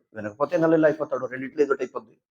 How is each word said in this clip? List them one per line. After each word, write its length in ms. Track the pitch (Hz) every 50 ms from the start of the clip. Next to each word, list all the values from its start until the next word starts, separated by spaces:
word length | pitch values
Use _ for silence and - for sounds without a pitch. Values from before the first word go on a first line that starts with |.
| _ _ -
వినకపోతే 420 | 110 104 104 104 - 143 143 180
నెలలు 300 | 175 160 160 165 160 160
అయిపోతాడు, 400 | 156 139 - 151 - 135 127 131
రెండిట్లో 360 | 120 123 131 135 131 - 147 147
ఏదో 100 | 135 139
ఒకటి 120 | - 131
అయిపోద్ది. 360 | 123 - 123 113 107 _ _ _ _